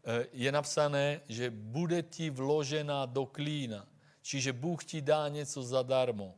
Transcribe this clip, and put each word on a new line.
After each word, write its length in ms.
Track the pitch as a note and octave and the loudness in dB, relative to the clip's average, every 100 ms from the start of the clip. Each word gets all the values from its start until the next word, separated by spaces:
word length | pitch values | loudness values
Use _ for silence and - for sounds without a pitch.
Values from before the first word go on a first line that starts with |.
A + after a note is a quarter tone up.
eh, 240 | - A#2+ - | 0 -2 -2
je 200 | C3+ A#2+ | 0 2
napsané, 680 | D3 C#3+ - D3 C#3+ C#3+ D3 - | 2 2 2 4 4 2 0 -6
že 220 | A2+ B2 | -4 -4
bude 540 | A2 G#2+ C3 E3+ E3+ | -4 -4 -2 2 0
ti 260 | E3 - D#3+ | -2 -6 -4
vložená 760 | C3 C3+ D3+ C#3 D3+ D3 C#3+ C3 | -2 2 2 2 -2 0 -2 0
do 200 | B2+ B2+ | -2 -2
klína. 640 | - D3 D3+ B2+ G#2 G2 _ _ _ | -4 -2 -2 -4 -6 -10 _ _ _
Čiže 320 | - C3+ C3 | -6 -2 0
Bůh 300 | B2+ D#3 D#3+ - | 0 -2 -4 -4
ti 160 | D#3+ | -4
dá 260 | C#3 D3+ D3 | 4 4 4
něco 360 | D3 C#3+ C#3+ | -2 -6 -6
zadarmo. 720 | B2 C3 B2+ C3 B2+ G#2+ G2 | 0 0 4 4 4 0 -6